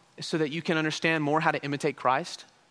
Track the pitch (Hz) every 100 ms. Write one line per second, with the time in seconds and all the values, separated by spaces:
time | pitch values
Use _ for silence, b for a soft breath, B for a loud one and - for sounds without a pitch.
0 | _ - 156 165 151 160 160 160 156 -
1 | 165 165 147 151 165 147 143 143 156 139
2 | 127 131 175 - - _ _